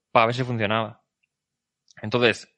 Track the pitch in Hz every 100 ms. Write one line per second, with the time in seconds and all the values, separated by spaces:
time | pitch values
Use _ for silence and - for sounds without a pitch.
0 | _ 123 113 123 127 117 104 110 107 -
1 | _ _ _ _ _ _ _ _ _ -
2 | 107 123 120 - -